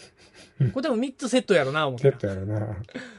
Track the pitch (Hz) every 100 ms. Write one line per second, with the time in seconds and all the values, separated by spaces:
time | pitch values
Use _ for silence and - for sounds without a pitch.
0 | - _ - - - - 135 247 330 226
1 | 269 - 247 254 - 180 135 151 147 123
2 | 139 131 101 95 98 107 110 95 117 -
3 | 240